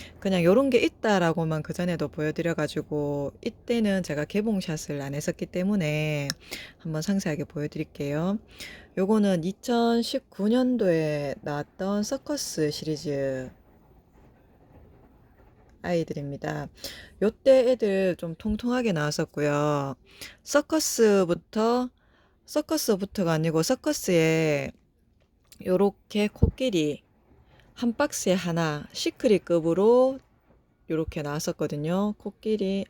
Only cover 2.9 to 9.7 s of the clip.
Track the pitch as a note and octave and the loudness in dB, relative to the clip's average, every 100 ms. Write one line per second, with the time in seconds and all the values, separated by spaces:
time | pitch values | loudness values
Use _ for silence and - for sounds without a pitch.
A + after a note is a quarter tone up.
2.9 | D3+ D3 C#3+ C#3 - - - - A#3 G#3+ | -4 -2 -2 -4 -6 -10 -10 -4 0 2
3.9 | F#3+ F3 D3 D3+ G3+ G#3+ G3+ F3+ D#3 - | 0 -2 -4 -2 -2 0 -2 -2 -6 -6
4.9 | C#3+ C#3 C#3+ D3+ - - F3+ F#3 G#3 D3+ | -6 -6 -6 -4 -6 -6 -4 0 0 0
5.9 | D3+ D#3 D3 C#3 - - - - - E3+ | 0 -2 -2 -4 -6 -8 -16 -16 -14 -8
6.9 | D#3 D#3+ G3 F#3 D3+ C#3+ D3+ D3+ D#3 D#3 | -6 -2 -2 -2 -4 -6 -6 -8 -6 -10
7.9 | - C#3+ D3 F3 G#3 - - - - - | -8 -4 -2 -2 -4 -8 -18 -18 -18 -12
8.9 | - F#3+ A3 G3+ F3+ E3 - - | -4 2 2 4 2 -2 -6 -2